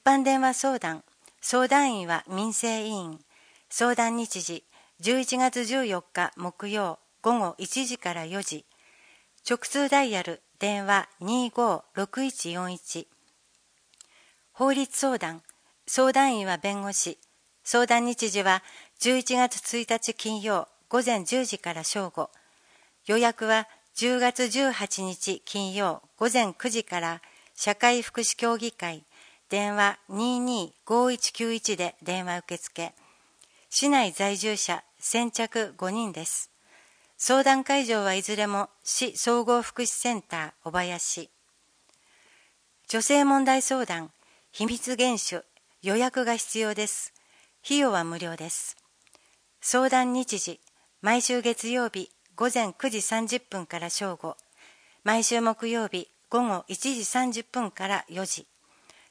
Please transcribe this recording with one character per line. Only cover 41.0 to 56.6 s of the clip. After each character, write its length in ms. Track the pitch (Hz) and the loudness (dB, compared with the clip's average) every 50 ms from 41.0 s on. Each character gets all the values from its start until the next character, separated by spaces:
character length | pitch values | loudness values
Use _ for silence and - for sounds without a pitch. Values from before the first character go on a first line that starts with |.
| - - - 175 160 - _ _ _ _ _ _ _ _ _ _ _ _ _ _ _ _ _ _ _ _ _ _ _ _ _ _ _ _ _ _ _ - | -4 -4 -6 -6 -8 -14 _ _ _ _ _ _ _ _ _ _ _ _ _ _ _ _ _ _ _ _ _ _ _ _ _ _ _ _ _ _ _ -4
女 140 | - 226 | -2 -2
性 220 | 220 - 285 285 285 | 2 4 4 6 6
問 200 | 277 277 269 269 | 6 4 4 4
題 180 | 262 262 269 | 4 2 2
相 240 | - - 269 254 233 | 2 0 -2 -2 -2
談、 240 | - 175 165 160 156 _ _ _ _ _ _ _ _ | -4 -4 -6 -8 -12 _ _ _ _ _ _ _ _
秘 140 | - - 214 | -6 -4 -4
密 300 | 233 240 233 - 247 254 | -2 -2 -4 -4 -6 0
厳 220 | 214 254 254 233 196 | 0 0 0 0 -2
守、 260 | - - 180 165 - _ _ _ _ _ _ _ | -4 -6 -6 -8 -10 _ _ _ _ _ _ _
予 140 | 175 196 202 | -2 0 2
約 280 | 233 247 254 - 254 240 | 2 2 0 0 -2 0
が 120 | 233 233 | 0 -2
必 220 | 226 - - - 220 | -2 -4 -4 -2 -2
要 160 | 220 214 208 | -2 -2 -2
で 120 | 208 214 | -2 -4
す。 260 | - - - - - _ _ _ _ _ _ _ _ _ _ - | -4 -4 -6 -8 -12 _ _ _ _ _ _ _ _ _ _ -4
費 140 | - 277 285 | 0 2 4
用 140 | 277 240 | 4 4
は 120 | 202 175 165 | 4 2 0
無 140 | 165 170 165 | -2 -4 -6
料 180 | 180 165 165 | -6 -8 -8
で 140 | - 160 170 | -8 -8 -8
す。 260 | - - - - - _ _ _ _ _ _ _ _ _ _ _ _ _ _ _ _ _ | -8 -8 -8 -10 -12 _ _ _ _ _ _ _ _ _ _ _ _ _ _ _ _ _
相 280 | - - - 254 262 262 | -4 2 2 4 4 4
談 240 | 254 254 254 247 | 4 4 4 2
日 260 | 247 254 254 - 220 190 | 0 0 -2 -2 -4 -6
時、 220 | - 175 160 - _ _ _ _ _ _ _ - | -6 -6 -8 -12 _ _ _ _ _ _ _ -2
毎 200 | 190 208 233 247 | 2 2 2 4
週 200 | - - 247 247 | 2 0 0 0
月 260 | 233 240 226 - - 233 | 0 0 -2 -2 -2 -2
曜 200 | 247 254 240 220 | 0 0 0 -2
日 220 | - 190 170 - _ _ _ _ - | -4 -6 -10 -10 _ _ _ _ -4
午 140 | - 233 247 | -2 0 2
前 200 | 240 247 220 185 | 2 0 0 -2
九 160 | - - 269 262 | -4 -4 -4 -2
時 140 | 214 208 | -2 -2
三 240 | - - 220 226 226 | -2 0 0 -2 0
十 140 | 208 233 - | -2 -4 -4
分 260 | - - 196 185 165 | -4 -6 -10 -10 -8
か 120 | - 175 165 | -8 -8 -8
ら 120 | 170 170 | -6 -6
正 240 | - - 202 190 175 | -6 -4 -4 -6 -6
午、 200 | - - 160 - - _ _ _ _ - - _ _ _ _ _ _ | -6 -8 -10 -10 -10 _ _ _ _ -20 -20 _ _ _ _ _ _
毎 220 | - 214 220 226 220 | 0 2 2 4 4
週 160 | - 240 233 | 2 2 4
木 280 | 233 226 220 - 233 226 | 4 2 2 0 -2 -2
曜 200 | 233 233 214 196 | 0 0 -2 -2
日 200 | - 180 - _ _ _ _ - | -4 -6 -8 _ _ _ _ 0
午 120 | 233 240 | 0 2
後 220 | 247 226 190 175 | 2 2 0 -2